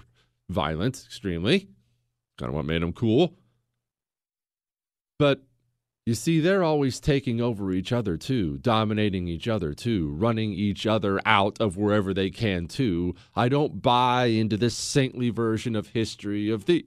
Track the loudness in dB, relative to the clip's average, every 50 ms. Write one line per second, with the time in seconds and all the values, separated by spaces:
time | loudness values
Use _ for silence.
0 | -10 _ _ _ _ _ _ _ _ -6 -4 -2 -2 -2 -2 -2 -4 -4 -4 -6
1 | -14 -18 -16 -10 -8 -6 -4 -2 0 0 0 0 0 -6 -20 _ _ _ _ _
2 | _ _ _ _ _ _ _ -10 -8 -6 -4 -4 -2 -2 -2 -2 -2 -4 -4 -2
3 | 0 2 2 2 2 0 -2 _ _ _ _ _ _ _ _ _ _ _ _ _
4 | _ _ _ _ _ _ _ _ _ _ _ _ _ _ _ _ _ _ _ _
5 | _ _ _ 2 4 4 4 2 -2 _ _ _ _ _ _ _ _ _ _ _
6 | -4 -2 -2 -2 0 0 2 2 4 4 2 2 2 2 2 2 2 0 -2 -2
7 | 0 0 0 0 0 -2 -2 0 0 -2 -2 -2 -2 -2 -2 -2 -2 0 -2 -2
8 | 0 -2 -4 -4 -4 -2 -2 0 0 -2 -2 -2 0 2 2 2 2 0 0 0
9 | 0 0 0 -2 -2 -4 -6 -4 -4 -4 -2 -2 -2 -4 -6 -4 -4 -2 0 0
10 | 0 -2 -2 0 0 0 0 0 -2 -4 -2 -2 -2 -2 -2 -2 0 0 0 2
11 | 2 0 0 0 2 4 4 4 4 2 0 0 -2 -2 0 0 0 2 2 2
12 | 2 0 0 0 -2 -2 -2 -2 -2 -2 -2 -2 -4 -6 -4 -2 -2 0 0 -2
13 | -2 -4 -6 -8 -12 _ -2 0 0 2 2 0 -2 -2 -4 0 2 4 4 6
14 | 4 4 4 4 2 2 2 2 2 0 0 0 0 0 -2 -2 -6 0 2 2
15 | 2 0 -2 -2 -2 -2 -2 0 0 0 0 -2 -2 -2 -4 -4 -4 -4 -2 -2
16 | -2 -2 -4 -8 -6 -6 -4 -2 -2 -2 -2 -2 0 2 0 2 4